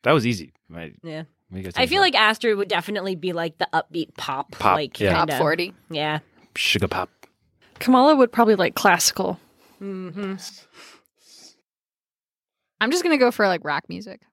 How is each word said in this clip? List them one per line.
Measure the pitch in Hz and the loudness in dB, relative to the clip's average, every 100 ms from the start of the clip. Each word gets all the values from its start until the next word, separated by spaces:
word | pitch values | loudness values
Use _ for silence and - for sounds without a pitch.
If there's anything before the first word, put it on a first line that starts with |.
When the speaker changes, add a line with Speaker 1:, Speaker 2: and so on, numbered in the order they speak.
Speaker 1:
That | - | 4
was | 156 | 2
easy. | 117 104 76 _ _ | 2 -2 -6 _ _
My, | 82 82 - | -16 -16 -16
Speaker 2:
Yeah. | 165 156 | -14 -14
Speaker 1:
what | 160 _ _ | -16 _ _
do | 185 | -12
you | |
guys | 190 | -8
Speaker 2:
I | 180 | -4
Speaker 1:
think | 247 | 0
Speaker 2:
feel | 370 | 2
Speaker 1:
about | 370 | 2
Speaker 2:
like | |
Astrid | 262 214 220 233 202 | 2 2 2 -2 -2
would | 196 | -2
definitely | 185 180 208 190 180 | -4 -2 -6 -4 -6
be, | 180 | -6
like, | 170 170 - | -4 -6 -6
the | 175 | -2
upbeat | 160 - 165 156 - | -2 -4 -8 -10 -10
pop, | - 135 - | -8 -8 -10
Speaker 1:
Pop, | - 113 95 | -2 0 0
Speaker 2:
like, | 135 - | -2 -2
Speaker 1:
yeah. | 101 87 | 0 2
Speaker 2:
kinda. | 170 | 0
Speaker 3:
Top | - | 0
forty. | 156 165 180 - _ | 0 -2 -4 -10 _
Speaker 2:
Yeah. | 160 151 151 _ _ _ | -6 -4 -4 _ _ _
Speaker 1:
Sugar | - - - 90 | -6 -2 0 0
pop. | 92 90 _ - _ _ _ _ - | -2 -6 _ -20 _ _ _ _ -4
Speaker 4:
Kamala | - 254 277 | 4 6 6
would | 294 240 | 6 4
probably | - 226 | 4 4
like | 202 180 - | 4 2 2
classical. | 202 175 - - 190 180 _ _ _ _ | 4 4 2 0 -4 -6 _ _ _ _
Speaker 2:
Mm-hmm. | 196 190 185 170 196 190 - - _ - - - _ _ _ - - _ _ _ _ _ _ _ _ _ _ _ _ _ | -12 -10 -10 -8 -8 -8 -12 -20 _ -20 -20 -20 _ _ _ -20 -20 _ _ _ _ _ _ _ _ _ _ _ _ _
Speaker 3:
I'm | 226 | 0
just | 349 | 0
gonna | 349 294 | 2 4
go | 247 | 4
for, | - 202 | 4 0
like, | 170 | 0
rock | 151 147 - | -2 -6 -6
music. | 175 214 - _ | -14 -14 -20 _